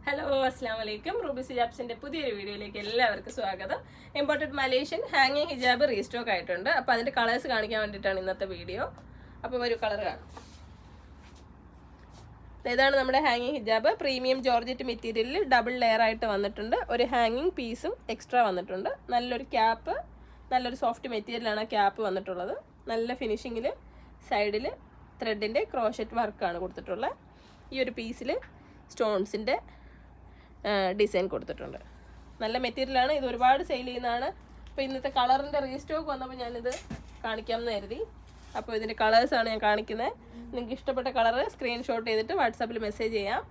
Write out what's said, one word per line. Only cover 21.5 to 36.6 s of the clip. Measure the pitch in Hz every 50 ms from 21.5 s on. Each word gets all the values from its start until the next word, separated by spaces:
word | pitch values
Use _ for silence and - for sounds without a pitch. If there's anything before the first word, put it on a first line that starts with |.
| 208 214 220
ആ | 220 -
ക്യാപ്പ് | 208 202 196 196 - 220 202
വന്നിട്ടുള്ളത്. | 185 196 202 196 185 180 175 208 370 - - - - - - - 233
നല്ല | 226 226 233 247 254 269
ഫിനിഷിങ്ങിൽ | 220 214 226 - 262 233 226 233 302 539 - - - - - - - - - - -
സൈഡിൽ | 233 208 208 208 202 214 247 - - - - - - - - - - - 247
ത്രെഡിൻ്റെ | 226 214 208 214 214 226 285 440 - -
ക്രോഷറ്റ് | 269 233 214 220 - 220 226 - 233 233
വർക്കാണ് | 208 208 - 208 180 175 170 185
കൊടുത്തിട്ടുള്ളത്. | 185 - - - - 185 202 240 330 554 - - - - - - - - - - - 262
ഈ | 262 262
ഒരു | 254 - -
പീസിൽ | 226 226 247 - 247 247 339 508 - - - - - - - - - - -
സ്റ്റോൺസിൻ്റെ, | - 240 214 208 190 196 208 - 214 220 240 277 - - - - - - - - - - - - - - - - - - - - - - 202
ആ, | 208 196 190 185 190 208
ഡിസൈൻ | 202 196 - 185 185 190
കൊടുത്തിട്ടുണ്ട്. | 185 127 - - 151 - 131 131 127 123 - - - - - - - - - - - - 233
നല്ല | 220 233 254 254
മെറ്റീരിയലാണ്. | 240 233 269 262 254 269 254 247 269 302 285
ഇത് | 262 254
ഒരുപാട് | 240 233 247 254 269 277 359 -
സെയിൽ | 294 240 247 254
ചെയ്യുന്നതാണ്. | 247 247 247 240 233 240 254 320 381 - - - - - - -
അപ്പോൾ | - - 269
ഇന്നത്തെ | 269 269 262 262 277 269
കളറിൻ്റെ | 269 247 247 262 269 277 294 294 294 277
റീസ്റ്റോക്ക് | 262 254 277 - - 311 311 320 302 277
വന്നപ്പോൾ | 262 262 254 262 254 247
ഞാനിത് | 240 240 240